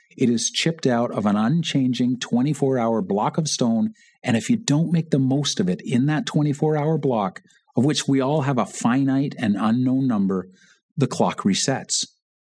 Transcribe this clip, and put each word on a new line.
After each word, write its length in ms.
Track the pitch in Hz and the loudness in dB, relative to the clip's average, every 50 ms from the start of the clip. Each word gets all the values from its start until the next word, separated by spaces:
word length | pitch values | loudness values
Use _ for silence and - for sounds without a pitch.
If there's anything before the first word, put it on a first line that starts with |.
| _ _ - | _ _ -6
It 140 | - 135 117 | -2 0 0
is 220 | 120 113 - - | 2 0 -2 -4
chipped 340 | - - - 160 - - - | -4 -2 -2 -2 -2 0 0
out 240 | 135 123 117 120 120 | 0 0 0 0 -2
of 160 | - - 101 | -2 -2 0
an 100 | 104 101 | 0 2
unchanging 840 | 104 110 113 147 170 160 - - 147 131 127 127 120 127 123 127 120 | 2 2 2 0 0 0 0 0 0 0 0 0 0 0 0 -2 -2
twenty-four 580 | - - - 120 127 147 151 - - 135 131 127 | -4 -2 0 0 0 0 0 0 0 0 2 0
hour 240 | 113 117 113 110 | 0 0 0 0
block 380 | 98 92 101 101 107 143 156 - | -2 0 0 0 0 0 0 -2
of 80 | 160 147 | -2 -2
stone, 460 | - - - 117 117 113 110 110 - - - - _ _ | -2 0 0 0 2 2 0 -2 -4 -8 -16 -20 _ _
and 160 | - - 113 113 | -4 -2 -2 0
if 100 | 110 - | 0 0
you 100 | 123 107 | 0 0
don't 340 | 117 131 139 147 165 160 | 0 0 2 2 2 2
make 180 | 165 165 160 - | 0 0 0 0
the 80 | - 143 | 0 2
most 420 | 135 127 135 143 143 139 - - | 2 2 0 0 -2 -2 -2 -2
of 80 | 101 90 | -2 -2
it 140 | 90 - - | -2 -4 -4
in 220 | - 120 120 131 | -2 0 2 2
that 220 | 147 151 151 - - | 2 0 0 -2 -2
twenty-four 500 | - 156 147 151 139 143 - 156 156 151 | 0 0 0 0 0 0 0 0 0 0
hour 220 | 143 156 160 156 | 0 0 0 0
block, 420 | 139 139 123 110 101 92 - - - _ _ _ _ _ _ | 0 0 0 0 0 -2 -4 -8 -16 _ _ _ _ _ _
of 80 | - 117 | 0 2
which 240 | 147 147 143 - - | 2 0 0 0 0
we 140 | 139 135 | 0 0
all 200 | 131 131 147 160 | 2 0 0 0
have 180 | 135 135 139 120 | 0 0 0 -2
a 80 | 104 - | -2 -4
finite 680 | - - - 117 117 135 139 135 131 135 143 - - - | -4 -4 -2 0 2 2 2 2 2 0 0 -2 -4 -2
and 160 | - 104 101 101 | 0 0 0 0
unknown 480 | 110 110 110 127 127 131 127 131 139 | 0 0 2 2 2 2 2 2 2
number, 400 | 131 117 104 98 95 98 92 90 - - _ _ _ _ _ _ _ _ | 2 2 2 2 0 0 -2 -4 -6 -12 _ _ _ _ _ _ _ _
the 120 | - 175 - | -2 -2 -2
clock 340 | - - 110 90 90 - | 0 0 0 0 0 0
resets. 640 | - 104 95 - - - 143 110 78 - - - - - _ _ _ _ _ _ _ _ _ | 0 0 0 0 0 -2 -2 -4 -4 -6 -6 -6 -6 -8 _ _ _ _ _ _ _ _ _